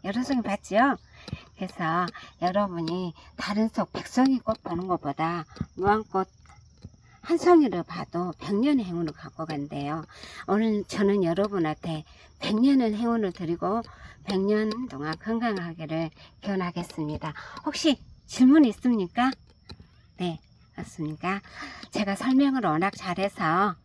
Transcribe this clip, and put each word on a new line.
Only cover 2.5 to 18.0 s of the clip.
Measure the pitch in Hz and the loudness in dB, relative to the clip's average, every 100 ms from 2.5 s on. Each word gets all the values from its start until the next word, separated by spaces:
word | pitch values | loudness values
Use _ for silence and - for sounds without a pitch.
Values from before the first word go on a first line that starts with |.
| 190 202 170 165 175 180 156 - - | 0 -2 -2 -4 -2 -4 -8 -20 -12
다른 | - 208 220 | -4 0 0
속 | - 185 | 0 -4
백 | - - | -6 -4
송이 | - 262 262 | 2 4 4
꽃 | - 220 | -2 -6
보는 | - 170 190 | -4 -6 -2
것보다 | 175 147 139 160 170 156 - - - | -2 -4 -2 -2 -2 -8 -10 -10 -2
무한꽃 | 190 214 214 - 381 _ - - - - - - - - | 2 2 0 -2 -4 _ -20 -20 -20 -20 -20 -20 -20 -20
한 | - 339 | -2 2
송이를 | 349 349 269 175 | 8 8 8 2
봐도 | - 170 - 170 180 156 | -4 -8 -6 -4 -4 -6
백년의 | 147 202 269 277 185 | -2 0 4 2 0
행운을 | 170 165 | -4 -4
갖고 | - 156 - 160 | -6 -18 -12 -8
간대요. | 151 143 143 143 160 151 - - - - | -6 -6 -6 -6 -6 -8 -18 -18 -16 0
오늘 | 202 226 208 - | 2 2 0 -4
저는 | 180 202 202 | 0 2 4
여러분한테 | 170 170 202 196 156 156 175 156 156 - - - | 2 2 0 0 -2 -2 -6 -8 -10 -20 -20 -10
백년의 | - 214 262 269 233 208 | -2 4 6 6 4 0
행운을 | 233 233 202 | 0 0 -2
드리고 | - 170 170 175 220 226 - - - | -4 -4 -2 -2 -2 -6 -16 -20 -18
백년 | - 196 196 214 214 220 254 | -4 0 2 2 0 -2 -6
동안 | 135 151 160 | -6 -6 -6
건강하기를 | 214 226 240 196 170 165 156 160 160 - - - | -4 -2 -2 -2 -6 -8 -6 -4 -4 -8 -20 -12
기원하겠습니다. | 196 196 175 175 175 - 151 151 160 151 - - - | -4 -2 -2 -4 -8 -6 -4 -4 -8 -10 -14 -8 -8
혹시 | - 311 277 | 0 0 0